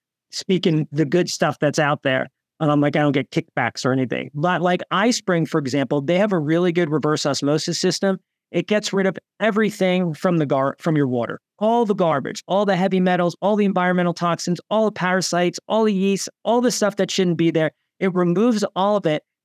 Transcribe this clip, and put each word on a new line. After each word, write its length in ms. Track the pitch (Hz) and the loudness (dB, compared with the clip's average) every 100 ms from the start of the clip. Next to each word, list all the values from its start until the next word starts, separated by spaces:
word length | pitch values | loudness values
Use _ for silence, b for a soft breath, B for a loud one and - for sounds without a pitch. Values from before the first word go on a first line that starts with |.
| _ _ _ | _ _ _
speaking 560 | - - 180 180 156 143 | -12 -2 0 2 0 -2
the 120 | 143 | -2
good 240 | 147 180 175 | 0 0 0
stuff 300 | - 160 - | -2 -2 0
that's 220 | 147 139 | -2 0
out 240 | 147 147 | 0 0
there. 240 | 139 131 131 _ _ - | -2 -2 -4 _ _ -2
And 120 | 156 | 0
I'm 100 | 147 | 2
like, 140 | 143 | 2
I 60 | 151 | 2
don't 120 | 147 | 2
get 200 | 139 - | 0 -2
kickbacks 520 | 165 - - 117 - | -6 -4 -4 -4 -2
or 80 | 127 | -2
anything. 380 | 131 127 127 127 | 0 -2 -4 -8
But, 280 | 147 175 170 | -4 -2 0
like, 200 | 180 180 - | 0 -2 -2
iSpring, 560 | 175 233 233 - 170 151 | 0 0 0 0 0 0
for 100 | 160 | -2
example, 420 | 135 139 127 147 | -2 -2 0 -2
they 160 | 139 180 | 0 0
have 160 | 214 | 2
a 60 | 180 | 0
really 320 | 147 165 180 | 0 2 2
good 200 | 170 165 | 0 0
reverse 360 | 151 151 151 147 | 0 0 0 -2
osmosis 520 | 131 139 156 175 165 | -2 0 0 -2 -2
system. 400 | 185 - 196 190 _ _ _ | -2 0 -2 -2 _ _ _
It 160 | 175 185 | -4 0
gets 240 | 208 214 | -2 0
rid 140 | 196 190 | 0 -2
of 120 | 165 _ - | -2 _ -4
everything 760 | 214 208 208 208 185 180 175 | 0 2 0 0 0 2 -2
from 240 | 147 190 170 | -2 0 0
the 80 | 143 | 0
gar-, 300 | 139 135 - | 0 0 -2
from 180 | 170 156 | -2 0
your 120 | 135 | 0
water, 320 | 123 113 - _ - | -2 -4 -8 _ -4
all 260 | 214 233 | 0 2
the 100 | 214 | 2
garbage, 480 | 185 170 139 117 - - | 2 2 0 -4 -8 -2
all 180 | 190 | 0
the 120 | 202 175 | 2 2
heavy 240 | 190 185 | 2 2
metals, 360 | 185 175 175 - | 2 2 0 0
all 140 | 190 208 | -2 2
the 80 | |
environmental 500 | 202 180 180 180 175 | 2 2 0 2 0
toxins, 460 | 170 170 170 - 175 - | -2 -2 -2 -4 -4 -2
all 140 | 214 | 0
the 80 | 214 | 0
parasites, 640 | 214 180 185 175 175 180 - - | 0 -2 0 0 0 0 -4 -2
all 180 | 214 | 0
the 80 | 220 | 2
yeast, 360 | 190 196 190 - _ | 2 0 -2 -6 _
all 160 | 208 240 | 0 2
the 100 | 240 | 2
stuff 260 | - 208 - | 0 -2 0
that 140 | 185 | -2
shouldn't 260 | - 180 165 | 0 0 2
be 140 | 165 | 2
there. 220 | 160 156 _ _ - | 2 -2 _ _ -4
It 160 | 190 | -2
removes 480 | 180 175 175 247 214 202 175 | 0 2 2 2 2 -2 -2
all 200 | 196 208 | 0 0
of 100 | 170 | 0
it. 180 | 151 _ _ | -2 _ _